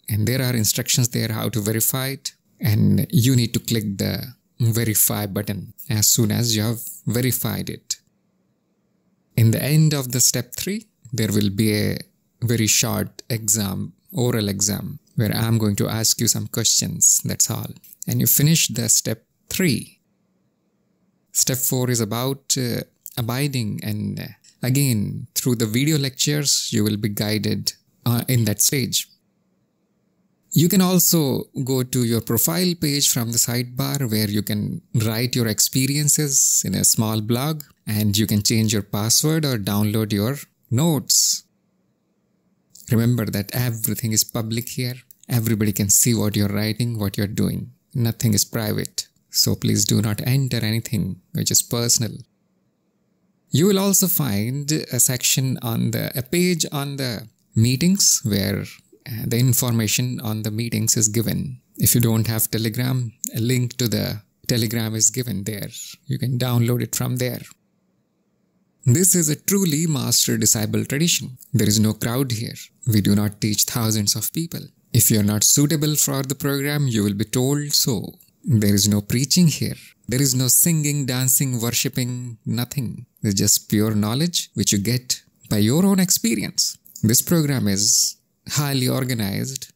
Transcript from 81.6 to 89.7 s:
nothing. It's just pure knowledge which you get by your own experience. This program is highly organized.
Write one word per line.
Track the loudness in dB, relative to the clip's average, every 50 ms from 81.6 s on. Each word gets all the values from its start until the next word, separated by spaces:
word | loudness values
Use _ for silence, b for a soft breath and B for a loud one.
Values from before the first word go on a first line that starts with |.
| -2 -2 0 0 -2 -2 -2 -4 -4 -4 -6 -8 -10 -12 -14 -10 -6
nothing. | -4 -2 -2 -2 -4 -4 -6 -6 -6 -8 -10 -16 _ _ -4 -2
It's | -2 0
just | 2 2 2 0 0 0 0
pure | 2 2 2 2 2
knowledge | 0 0 0 0 0 -2 -2 -2 -4 -6 -6 -4
which | -4 0 0
you | 0 0
get | 0 0 -2 -2 -2 -6 -8 -8 _ _ _ _ _ -2
by | 0 2
your | 4 4 4 4 4
own | 4 4 4
experience. | 2 2 0 0 0 0 -2 -2 -4 -6 -4 -4 -4 -4 -4 -10 _ -20 -10 -2
This | 0 2 2 2 2
program | 2 2 2 2 2 0 0 0 0
is | 0 0 2 2 2 2 0 -2 -4 _ _ _ _ _ -12 -6
highly | -4 -2 -2 0 0 0 0 0
organized. | 0 -2 -2 -2 -2 -2 -2 -4 -4 -4 -6 -6 -8 -10 -12 -14